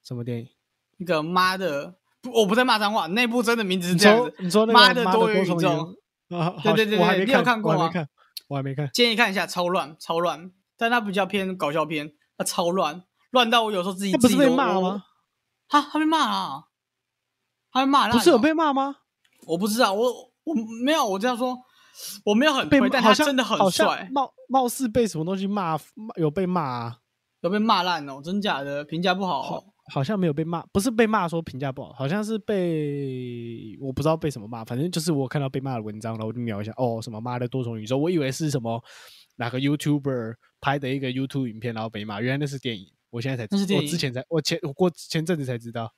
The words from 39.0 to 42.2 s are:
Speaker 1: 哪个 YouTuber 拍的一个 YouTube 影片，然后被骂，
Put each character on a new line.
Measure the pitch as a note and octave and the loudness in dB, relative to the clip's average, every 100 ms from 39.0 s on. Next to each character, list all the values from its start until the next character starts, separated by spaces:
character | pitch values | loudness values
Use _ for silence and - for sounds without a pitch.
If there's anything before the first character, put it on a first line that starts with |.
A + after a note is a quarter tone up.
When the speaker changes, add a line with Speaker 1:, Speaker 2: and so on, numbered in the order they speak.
| - - _ - | -20 -20 _ -8
Speaker 1:
哪 | A#2+ | -6
个 | B2+ | -2
YouTuber | C#3 D3 D3+ D3 C#3 B2+ A2+ A2+ _ _ | 0 0 0 0 -2 -6 -6 -12 _ _
拍 | - C#3+ | -4 -2
的 | C3 | -2
一 | C#3 | -4
个 | C3 | -4
YouTube | B2+ C3+ C#3 B2+ | -4 -4 -2 -4
影 | G#2+ | -6
片， | A#2+ | -8
然 | A2+ | -6
后 | A2 | -8
被 | G#2+ G#2+ | -8 -8
骂， | G2+ | -4